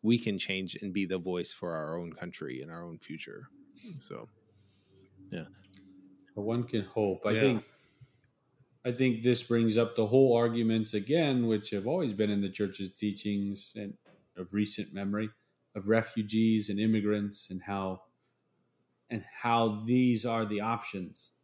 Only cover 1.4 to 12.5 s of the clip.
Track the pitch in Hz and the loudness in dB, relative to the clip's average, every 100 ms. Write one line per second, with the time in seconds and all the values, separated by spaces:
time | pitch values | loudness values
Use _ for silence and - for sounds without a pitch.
1.4 | 85 - 87 80 78 85 85 80 87 - | -4 -6 -6 -4 -4 -6 -8 -10 -12 -10
2.4 | 73 64 73 82 87 82 - 80 - - | -10 -10 -10 -12 -14 -14 -12 -12 -12 -16
3.4 | 131 - - - 240 156 - - - _ | -18 -20 -20 -20 -18 -16 -12 -12 -14 _
4.4 | _ _ _ _ _ - - _ - 90 | _ _ _ _ _ -20 -20 _ -12 -12
5.4 | 78 - _ - - - - _ _ - | -12 -18 _ -20 -20 -20 -20 _ _ -8
6.4 | 104 120 120 110 98 - 104 92 104 110 | -4 -2 -2 -4 -2 0 0 0 0 4
7.4 | 110 113 - - _ _ - _ _ _ | 4 2 -4 -20 _ _ -20 _ _ _
8.4 | _ _ _ _ 127 120 131 113 120 120 | _ _ _ _ -6 2 2 4 2 2
9.4 | - 117 113 110 117 - 107 127 135 117 | 2 2 4 4 2 2 4 6 8 6
10.4 | 117 117 113 113 107 104 98 160 151 127 | 4 2 2 2 2 -2 2 2 4 2
11.4 | 117 107 - 104 104 170 147 98 104 101 | 2 2 0 -4 -2 0 0 0 2 2
12.4 | 98 | -2